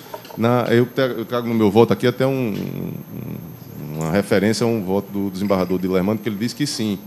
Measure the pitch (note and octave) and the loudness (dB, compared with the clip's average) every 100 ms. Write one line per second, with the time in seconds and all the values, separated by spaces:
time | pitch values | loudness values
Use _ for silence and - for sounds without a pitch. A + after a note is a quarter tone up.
0 | - - - - A#2 B2 G2 A#2 B2 - | -16 -16 -12 0 2 2 4 4 4 2
1 | C3 A2+ A2 A#2+ A#2 A#2 G#2+ G2+ A2+ A2+ | 0 -2 -4 -4 0 2 4 6 6 6
2 | B2 - C3 C3+ A#2+ G2 F#2 F2+ F2 - | 2 2 0 0 -2 -4 -6 -6 -8 -8
3 | - G1+ G1+ G1+ - - - - D2+ D#2 | -12 -12 -10 -10 -12 -16 -16 -14 -10 -6
4 | D#2+ F#2 G2+ G#2 G2+ A2 A#2 A#2 F2+ G2 | 0 0 2 4 4 2 0 0 0 -2
5 | G2 G2 G2 F#2 G2+ G2 F2+ F#2 F#2 F#2 | -2 -4 -4 -2 0 2 2 0 2 2
6 | F#2+ G#2+ A#2 G2+ A#2 - C#3+ - G#2+ G2 | 2 0 -2 -4 -4 -4 -4 -2 -4 -4